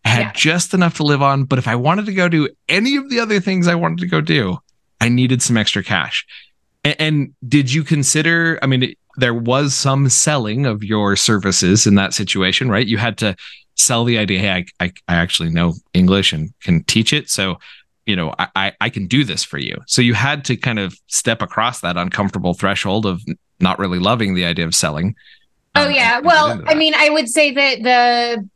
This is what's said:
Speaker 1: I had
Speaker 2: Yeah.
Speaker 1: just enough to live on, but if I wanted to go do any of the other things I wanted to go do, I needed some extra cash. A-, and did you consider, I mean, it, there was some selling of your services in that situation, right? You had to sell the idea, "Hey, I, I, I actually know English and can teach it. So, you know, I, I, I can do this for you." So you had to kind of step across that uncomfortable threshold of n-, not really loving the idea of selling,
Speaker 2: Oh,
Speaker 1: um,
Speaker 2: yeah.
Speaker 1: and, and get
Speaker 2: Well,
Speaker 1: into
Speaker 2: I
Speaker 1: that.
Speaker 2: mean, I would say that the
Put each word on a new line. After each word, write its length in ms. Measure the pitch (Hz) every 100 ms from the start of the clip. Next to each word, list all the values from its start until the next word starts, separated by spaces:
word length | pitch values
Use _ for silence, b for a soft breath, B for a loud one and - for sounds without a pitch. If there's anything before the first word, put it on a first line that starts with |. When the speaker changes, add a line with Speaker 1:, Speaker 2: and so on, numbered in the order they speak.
| 113
Speaker 1:
I 40 |
had 100 | 117
Speaker 2:
Yeah. 100 | 110
Speaker 1:
just 400 | - 156 170 -
enough 220 | 190 170 -
to 60 |
live 180 | 147 143
on, 220 | 139 139
but 160 | 135 127
if 80 | 135
I 80 | 123
wanted 300 | 135 190 208
to 80 |
go 160 | 190 175
do 180 | 165 147 - -
any 260 | 175 240 277
of 140 | 277
the 100 | 240
other 200 | 226 208
things 280 | 180 185 170
I 80 | 170
wanted 220 | 170 170
to 80 | 180
go 140 | 160
do, 360 | 156 151 98 - _ _ _ _
I 80 | 120
needed 320 | 123 123 127
some 160 | - 117
extra 260 | 104 101
cash. 420 | 90 95 69 - - B B _ _ _ 147
A-, 140 | 151
and 320 | 156 151 139 _ 123
did 260 | 147 131
you 100 | 151
consider, 720 | 143 156 135 156 160 170 165 -
I 60 | 135
mean, 160 | 131
it, 140 | 127 - _ -
there 160 | 127
was 400 | 117 117 131 143
some 340 | 135 139 135 139
selling 560 | - - 147 107 113 139
of 180 | 107
your 320 | 104 107 101 98
services 720 | - 107 95 92 90 92 107
in 100 | 101
that 180 | 98
situation, 560 | - 98 95 92 92 131
right? 160 | 101 117
You 100 | 110
had 200 | 117 104
to 160 | 107 92 B B _ -
sell 300 | - 120 120
the 120 | 117
idea, 220 | 101 95
"Hey, 120 | 101
I, 140 | 92 90 _
I, 140 | 90 - -
I 80 | 85
actually 340 | 85 - 82
know 240 | 82 87 82 _
English 380 | 92 92 98 92
and 180 | 78 80 _
can 220 | - 82 -
teach 260 | 113 110
it. 180 | 147 -
So, 280 | - 95 87 B B B _ -
you 100 | 92
know, 180 | 80 -
I, 100 | 87 95
I, 160 | 98 -
I 80 | 110
can 160 | - 92
do 160 | 131
this 200 | 127 82
for 140 | - 71
you." 180 | 55 50 -
So 140 | -
you 100 | 120
had 320 | 107 139 147 139
to 100 | 120
kind 220 | 127 110
of 160 | 95 90 _
step 340 | - - 113
across 400 | 98 - 117 -
that 160 | 87 87
uncomfortable 560 | 87 98 98 98 90
threshold 520 | 87 98 98 101 101 107
of 140 | 90 113
n-, 100 | - _ _
not 200 | 90 -
really 200 | 95 90
loving 360 | 95 120 101 92
the 100 | 87
idea 200 | 85 82
of 100 | -
selling, 400 | 85 76 92 113 b b b _ _
Speaker 2:
Oh, 140 | 294 285
Speaker 1:
um, 40 |
Speaker 2:
yeah. 260 | 285 233 240
Speaker 1:
and, 0 |
and 60 | 302
get 0 |
Speaker 2:
Well, 260 | 320 -
Speaker 1:
into 120 | 185 -
Speaker 2:
I 20 |
Speaker 1:
that. 40 | 311
Speaker 2:
mean, 160 | 311 302
I 140 | 302
would 180 | 311 240
say 240 | 311 294
that 300 | 262 277 247
the 680 | 233 247 240 240 240 233 202